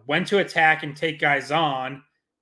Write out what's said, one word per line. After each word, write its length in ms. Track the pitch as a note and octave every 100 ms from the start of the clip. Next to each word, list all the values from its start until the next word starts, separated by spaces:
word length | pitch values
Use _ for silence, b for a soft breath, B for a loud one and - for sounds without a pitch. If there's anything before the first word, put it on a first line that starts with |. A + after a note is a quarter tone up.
| A2+
when 200 | D#3 F#3
to 140 | G3+
attack 420 | E3+ E3+ D#3 D#3
and 120 | D3+ C#3
take 240 | E3 D#3
guys 320 | D3+ C#3 C3
on 520 | D3+ D#3 C3 C3 C#3 _ _ _ _